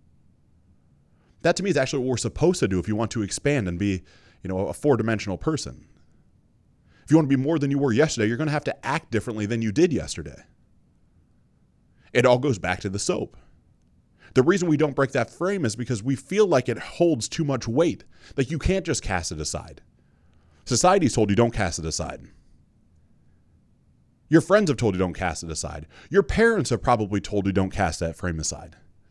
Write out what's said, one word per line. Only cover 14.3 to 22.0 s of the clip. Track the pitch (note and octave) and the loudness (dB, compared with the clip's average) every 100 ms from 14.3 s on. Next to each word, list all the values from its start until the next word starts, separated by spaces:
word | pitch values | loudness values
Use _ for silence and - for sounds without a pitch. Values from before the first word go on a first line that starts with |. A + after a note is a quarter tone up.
The | C3 | 2
reason | C3+ G3 F3 | 4 2 2
we | D3 | 0
don't | D3+ C3+ | 0 0
break | C3+ | -2
that | C3 A#2 | -2 -4
frame | - F3+ G3+ | -4 -4 -2
is | A#2 A#2 | -4 -4
because | A#2+ A2+ | -6 -4
we | A#2+ C3+ | -4 -4
feel | - G3 G3+ | -2 2 4
like | F3 - | 2 0
it | A#2 | -4
holds | - - F3 C3 - | -6 2 2 2 -2
too | - | -4
much | D3 B2+ A#2 | -2 -4 -2
weight, | B2 E3 - - - - - | 0 0 -2 -10 -20 -8 -6
like | C3 | -4
you | D#3 | -2
can't | - F#3+ | 0 0
just | E3+ C3 | -2 -4
cast | G#2+ F2+ D#2+ | -2 -4 -4
it | D#2 | -6
aside. | D2+ D#2+ - - _ _ _ _ _ _ _ _ - | -6 -8 -10 -20 _ _ _ _ _ _ _ _ -4
Society's | B2 F3+ G3 C3+ | 2 4 4 2
told | A#2+ G#2 | 2 2
you | G2+ | 4
don't | A#2 | 2
cast | - F2+ E2 | 0 -4 -4
it | |
aside. | D#2+ - | -6 -6